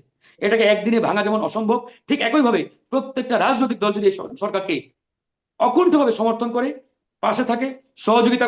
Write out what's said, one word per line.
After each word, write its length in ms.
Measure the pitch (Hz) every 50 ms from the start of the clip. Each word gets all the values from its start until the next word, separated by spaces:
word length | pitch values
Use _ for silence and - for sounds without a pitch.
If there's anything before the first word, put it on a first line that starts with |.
| _ _ _ _ _ _ _ - -
এটাকে 220 | 202 226 226 220 208 214
একদিনে 260 | 190 180 226 233 226 -
ভাঙা 160 | - 180 208 202
যেমন 140 | 208 214 214 - 160
অসম্ভব, 300 | - 214 226 214 233 247 - - - _ _ -
ঠিক 100 | 285 - 202 226
একইভাবে 320 | 240 311 277 233 220 175 147 - _ _ _ - -
প্রত্যেকটা 440 | 269 - - - 262 247 254 247 202 180
রাজনৈতিক 320 | 190 220 226 262 220 233 - 202
দল 80 | 214 202
যদি 100 | 208 202 196
এই 40 | 190 -
সর-, 160 | - - 151 - 196
সরকারকে 340 | 214 190 190 190 190 165 - - _ _ _ _ _ _ _ _ _ _ _ _ _ _ -
অকুণ্ঠভাবে 520 | - 240 247 - 359 349 311 302 277 240 220 -
সমর্থন 280 | 220 226 220 220 240 233 226
করে, 120 | 240 254 285 294 - - _ _ _ _ _ _ - -
পাশে 220 | 214 220 233 254 -
থাকে, 160 | 233 233 262 269 262 - _ _ _ - -
সহযোগিতা 400 | 202 220 240 226 240 240 240 247